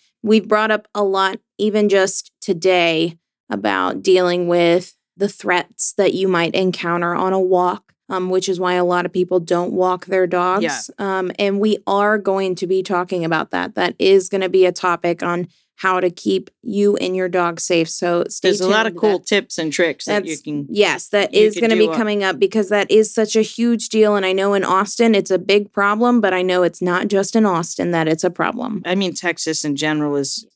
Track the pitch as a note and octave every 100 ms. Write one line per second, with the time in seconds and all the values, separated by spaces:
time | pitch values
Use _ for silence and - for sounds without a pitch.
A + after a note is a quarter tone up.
0 | _ _ G#3+ A3 G3+ G#3+ G#3+ G#3+ - G#3
1 | G3+ G3 F#3+ F#3+ _ - G#3+ G#3+ G#3 G3
2 | F#3+ - - _ - F3 F#3 F3+ E3+ D#3+
3 | E3+ E3 _ _ - G2+ G2+ F#2+ F#2 -
4 | G3 F#3 F3+ F3 F3 F3 E3+ F3 F3+ -
5 | _ - G3+ - G3+ F3+ - - - -
6 | F#3+ F3+ F#3+ F3 E3 - F#3+ F3+ F3 F3
7 | E3+ F3 F#3 F#3+ F#3 F#3 F3+ G3+ _ _
8 | - F#3 F#3 F#3 F#3 F3+ F3+ F3+ F3+ F3+
9 | F3 F3+ F3+ F#3 E3 F3 F3 F#3 F#3 F#3
10 | - F#3+ F3+ F3+ F3+ F#3+ E3+ C3+ - -
11 | G3+ F#3+ F#3 - G3+ G3 G#3+ G3+ - G3
12 | G#3 G#3+ G3 F#3+ F#3+ F3+ F3+ F#3+ F#3 F3+
13 | F3+ F#3 E3 D#3+ D#3 F3+ F3 - F3+ -
14 | F#3+ F#3+ F3+ G3 F#3 F#3+ F3+ F3+ F#3 E3+
15 | F3 E3+ F3 F3 F3+ _ _ - F#3+ F#3
16 | F#3 F3 G#3 F#3+ F#3 _ - G3+ G3+ G3+
17 | F#3 F#3 F#3 F3+ F3 E3 - F3 D#3+ -
18 | F3+ F3 F3 - F#3+ G3 F#3 G#3 A3+ E3+
19 | G#3+ F#3 - G3+ - - D#3+ D3 E3+ -
20 | - G#3 F3+ D3+ - D3 C#3 G3+ G3 C#3
21 | - G3+ F#3+ G3 G#3+ G3+ A3+ A3 G#3+ -
22 | G#3+ G#3 F#3+ E3 F#3+ A3 G3 G#3 G3 G#3+
23 | G#3 - A3 A3 G#3+ - A#3 A#3 - A3
24 | G#3+ G#3 F#3 F#3+ G3 G3+ F#3 F#3 G3+ -
25 | A#3 G#3 F#3 F#3 F3+ G3+ G3+ - G3+ G#3+
26 | A#3+ B3 G3+ F#3 F#3 F3+ F3 - F3+ F3
27 | G3 G3 G3 A3+ G#3+ E3+ E3+ - F3 E3+
28 | D#3+ D#3+ F3+ E3+ E3 - - G#3 E3 F#3
29 | F#3+ - F3 E3 - D#3 D3+ C#3+ D#3 D3+
30 | D3 C#3+ C#3 - -